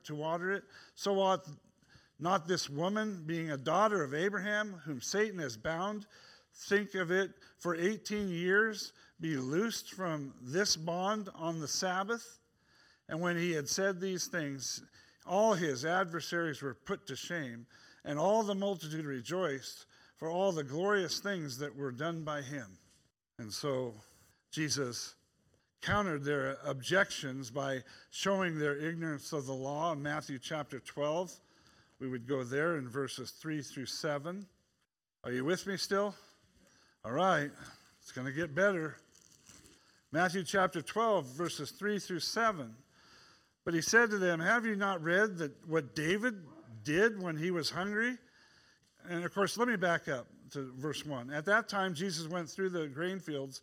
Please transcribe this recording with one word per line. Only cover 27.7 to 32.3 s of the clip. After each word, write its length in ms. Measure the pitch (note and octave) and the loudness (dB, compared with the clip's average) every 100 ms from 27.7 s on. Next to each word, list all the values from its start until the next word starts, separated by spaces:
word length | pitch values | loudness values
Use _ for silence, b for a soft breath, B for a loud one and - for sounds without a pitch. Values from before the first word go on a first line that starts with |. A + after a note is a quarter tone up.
| C3 - B B | -4 -6 B B
showing 440 | - G3 G3 F3+ D#3 | -4 0 2 2 2
their 220 | D3 C#3+ | 0 0
ignorance 540 | D#3+ E3 E3 C#3+ - | -2 -2 -4 -4 -4
of 140 | D3+ C3 | -4 -4
the 60 | |
law 400 | C3 C3+ D3 E3+ | -4 -4 -2 0
in 80 | D3 | 0
Matthew 380 | D3 D3+ C3+ C3 | -2 -4 -4 -8
chapter 400 | - D#3 C#3 B2+ | -6 -6 -6 -10
twelve. 540 | - - D3 D#3+ F3+ - b b b b b b | -8 -2 0 2 -2 -8 b b b b b b
We 100 | C3 | -6
would 200 | B2+ | -4
go 160 | A#2 | -2